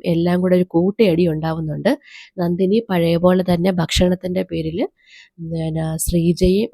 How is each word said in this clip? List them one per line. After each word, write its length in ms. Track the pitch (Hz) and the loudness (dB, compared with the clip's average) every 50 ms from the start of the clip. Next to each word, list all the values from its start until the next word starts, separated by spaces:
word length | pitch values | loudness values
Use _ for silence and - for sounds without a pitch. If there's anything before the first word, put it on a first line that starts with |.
| - | -2
എല്ലാം 360 | 175 170 165 170 175 175 180 | -2 -2 0 0 0 0 0
കൂടെ 140 | 180 185 180 | 2 2 2
ഒരു 80 | 180 180 | 2 2
കൂട്ടയടി 600 | - - 165 175 190 202 - 226 190 160 165 180 170 | 2 0 0 0 0 2 2 2 2 4 2 2 0
ഉണ്ടാവുന്നുണ്ട്. 680 | 156 156 151 160 160 165 160 156 147 147 143 202 285 294 _ - - - - - - 185 | 0 -2 -4 -6 -6 -6 -6 -6 -6 -2 0 -2 -2 -2 _ -18 -20 -20 -20 -16 -8 -4
നന്ദിനി 400 | 175 170 175 175 190 185 202 226 226 - | -2 -2 0 0 0 2 2 0 0 0
പഴയ 260 | 185 175 170 165 170 | 0 0 2 2 0
പോലെ 260 | 170 175 180 180 185 180 | 2 4 4 2 2 2
തന്നെ 280 | 180 175 170 170 196 180 | 0 0 0 2 0 0
ഭക്ഷണത്തിൻ്റെ 680 | 175 160 - - - 185 180 180 180 - 180 180 185 185 | 0 -2 -2 0 2 2 2 2 0 -4 -6 -4 -4 -6
പേരിൽ, 360 | - 170 165 156 160 160 190 302 415 _ _ _ _ - - - _ _ | -6 -6 -6 -6 -6 -4 -4 -4 -6 _ _ _ _ -20 -20 -20 _ _
പിന്നെ 500 | 175 165 160 165 165 160 160 156 160 156 160 160 | -14 -10 -8 -6 -4 -4 -4 -4 -4 -4 -4 -4
ശ്രീജയും 720 | 165 - - 175 175 165 175 170 - 185 185 185 202 226 - | -4 -4 -2 -2 0 2 2 2 2 2 2 2 2 0 -2